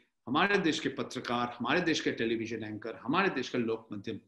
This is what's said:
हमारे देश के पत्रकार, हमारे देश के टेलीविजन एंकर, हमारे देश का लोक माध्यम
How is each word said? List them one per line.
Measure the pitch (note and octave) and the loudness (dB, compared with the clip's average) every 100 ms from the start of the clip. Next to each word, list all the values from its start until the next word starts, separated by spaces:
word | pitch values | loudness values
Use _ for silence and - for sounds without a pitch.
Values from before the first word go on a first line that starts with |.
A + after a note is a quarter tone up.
| _ _ - | _ _ -2
हमारे | C#3+ G3+ G3+ | 2 4 4
देश | D#3+ C#3+ | 4 2
के | C#3 | 0
पत्रकार, | - - C3 B2 A#2+ A#2+ - | -2 -6 -6 -2 -2 -2 -2
हमारे | A#2+ E3 | 2 2
देश | E3 D3+ | 2 2
के | C#3+ | 0
टेलीविजन | - A#2 A2+ A2 A#2 | 0 0 0 -2 -6
एंकर, | A2 G#2+ A2 - | -6 -6 -8 -6
हमारे | A#2 E3+ G3 | 0 2 2
देश | C3+ B2 | 0 -2
का | B2 | 0
लोक | A2+ A2+ - | 0 -2 -4
माध्यम | G#2 A2+ - | -10 -8 -8